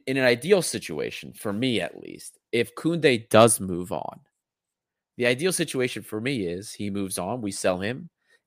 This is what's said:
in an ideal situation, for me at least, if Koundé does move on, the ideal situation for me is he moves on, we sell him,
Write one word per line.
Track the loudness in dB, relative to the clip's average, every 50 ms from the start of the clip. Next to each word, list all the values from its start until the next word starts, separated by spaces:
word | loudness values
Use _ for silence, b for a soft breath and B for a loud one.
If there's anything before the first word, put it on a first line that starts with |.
| -4
in | -2 0
an | 4 4
ideal | 4 4 4 4 4 4 4 2
situation, | 0 -4 -6 -6 -6 -6 -4 -4 -6 -6 -10 -14 -14
for | -14 -8 -6 -4 -4
me | -2 0 0 0 -2
at | -2 -4 -8 -12
least, | -16 -16 -16 -16 -18 -20 -20 _ _ _
if | -2 -2 -2 -2 -4
Koundé | -4 -2 -2 0 4 4 4 4 2 2 6
does | 8 10 10 8 8 4
move | -2 -4 -4 -6 -6 -6
on, | -6 -6 -6 -8 -12 -16 _ _ _ _ _ _ _ _ _ _ _ _ _ _ _ _ _ _ _
the | 0 2
ideal | 2 2 2 0 -2
situation | 0 -2 -2 -2 -2 -2 -2 -2 -4 -6
for | -10 -8 -8 -6
me | -4 -4 -4 -4 -4
is | -4 -6 -6 -10 -12 -10
he | -8 -6 -6
moves | -4 -4 -6 -6 -6 -6
on, | -4 -4 -4 -4
we | -6 -6
sell | -4 -2 0 0 0 0
him, | -2 -4 -6 -6 -10 -16 _ _ _ _ _ _ _